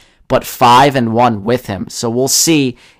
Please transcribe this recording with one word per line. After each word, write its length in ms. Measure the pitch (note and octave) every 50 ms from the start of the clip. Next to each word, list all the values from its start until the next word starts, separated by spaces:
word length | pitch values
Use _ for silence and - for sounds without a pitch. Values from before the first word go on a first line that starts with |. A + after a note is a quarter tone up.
| _ _ _ _ _
but 160 | - C3+ A#2+ -
five 520 | - - - B2+ A#2+ A#2+ B2 C#3 D3 C3+
and 180 | C3+ A#2+ A2+ A2+
one 300 | A2+ A#2+ G#2+ A2+ G2+ F#2+
with 240 | A2 B2 B2 -
him. 200 | - G2+ F#2 -
So 220 | - - - - A#2+
we'll 180 | A2+ B2 C3
see 480 | C3+ - - - - E3 D3+ C#3 B2+ A#2 _ _ _ _ _